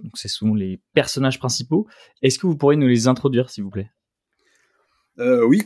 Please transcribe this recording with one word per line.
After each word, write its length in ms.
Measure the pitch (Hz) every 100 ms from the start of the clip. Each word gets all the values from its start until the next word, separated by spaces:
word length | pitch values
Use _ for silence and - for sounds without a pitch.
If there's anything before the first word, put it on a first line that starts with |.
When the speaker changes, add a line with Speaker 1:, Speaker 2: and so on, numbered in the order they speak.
Speaker 1:
Donc, 80 | 156
c'est 140 | - 104
souvent 260 | - 110
les 260 | 107 95 92 _
personnages 460 | 147 135 131 131 127
principaux. 480 | 120 - 123 165 214 _ _ _
Est-ce 160 | 131 -
que 80 | 185
vous 100 | 143
pourriez 220 | 143 151
nous 80 | 127
les 220 | 120 123
introduire, 420 | 127 135 120 127
s'il 140 | -
vous 60 | 98
plaît ? 200 | 101 107 _ _ _ _ _ _ _ _ _ _ _ _ -
Speaker 2:
Euh, 260 | 123 123
oui, 180 | 117 196